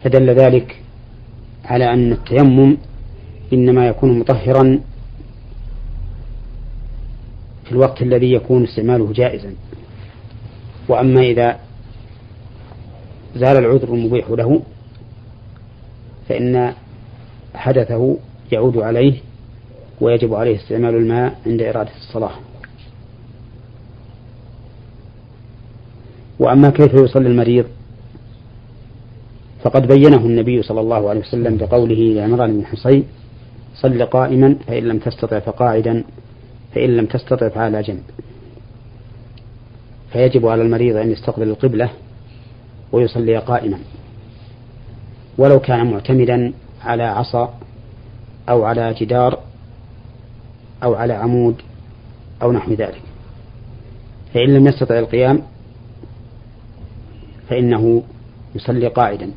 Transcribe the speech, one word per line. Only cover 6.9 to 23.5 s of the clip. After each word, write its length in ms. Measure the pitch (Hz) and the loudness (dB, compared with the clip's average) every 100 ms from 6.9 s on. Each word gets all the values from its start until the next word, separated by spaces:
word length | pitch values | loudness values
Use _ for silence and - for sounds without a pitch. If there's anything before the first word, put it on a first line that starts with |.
| - - - - - - - | -14 -14 -16 -18 -18 -20 -20
في 80 | - | -6
الوقت 300 | 123 131 - | 2 2 2
الذي 300 | 123 123 127 | 0 2 2
يكون 320 | 123 - 127 | 0 2 0
استعماله 480 | 117 - 110 123 104 | 0 -2 0 0 0
جائزا، 420 | 107 123 - 101 92 - - - - - - - - - - - - - | -2 -2 -2 -12 -16 -18 -20 -20 -20 -20 -20 -20 -20 -20 -20 -20 -20 -4
وأما 320 | 117 131 131 | 0 2 4
إذا 380 | 127 120 120 117 - - - - - - - - - - - - - - - - - 127 | 4 2 0 -2 -12 -20 -20 -20 -20 -20 -20 -20 -20 -20 -20 -20 -20 -20 -20 -20 -16 -2
زال 200 | 127 139 | 2 4
العذر 380 | 120 131 117 | 4 2 0
المبيح 360 | 120 113 120 - | -4 -2 -2 -2
له 320 | 117 117 320 - - - - - - - - - - - - - - - - - | -2 0 0 -2 -18 -20 -20 -20 -20 -20 -20 -20 -20 -20 -20 -20 -20 -20 -20 -8
فإن 460 | 120 123 127 123 120 - - - - - - - | -4 0 0 -2 -4 -18 -20 -20 -20 -20 -20 -20
حدثه 640 | - - 131 117 113 127 139 - - - | -8 0 0 0 0 0 -2 -8 -20 -6
يعود 240 | 110 123 117 | 0 0 0
عليه 380 | 107 117 135 131 - - - - - - - - | -2 2 2 2 -8 -20 -20 -20 -20 -20 -20 -2
ويجب 340 | 117 120 117 | 0 2 0
عليه 220 | 107 120 104 | -2 -2 -2
استعمال 380 | - 113 120 | -4 -4 -2
الماء 460 | 117 113 117 127 - 113 | 0 0 0 -2 -4 -6
عند 160 | 117 | -4
إرادة 280 | 113 113 107 - | -4 -4 -8 -12
الصلاة. 340 | - 117 107 - - - - - - - - - - - - | -14 -8 -8 -10 -20 -20 -20 -20 -20 -20 -20 -20 -20 -20 -20